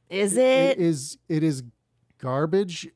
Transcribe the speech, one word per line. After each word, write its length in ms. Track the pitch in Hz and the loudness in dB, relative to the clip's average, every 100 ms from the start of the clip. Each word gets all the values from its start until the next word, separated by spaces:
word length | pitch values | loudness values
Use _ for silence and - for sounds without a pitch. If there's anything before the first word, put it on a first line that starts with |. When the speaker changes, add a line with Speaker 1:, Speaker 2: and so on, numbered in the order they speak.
| _ | _
Speaker 1:
Is 280 | 185 202 214 | -2 0 2
Speaker 2:
It 40 | |
Speaker 1:
it? 380 | 254 262 269 262 | 4 4 2 2
Speaker 2:
is, 400 | 170 151 135 - _ | 0 0 -6 -14 _
it 140 | 160 | 0
is 220 | 160 135 123 _ _ _ _ _ | 0 -2 -8 _ _ _ _ _
garbage, 720 | 131 135 160 190 196 165 - | -6 -2 0 0 -2 -6 -14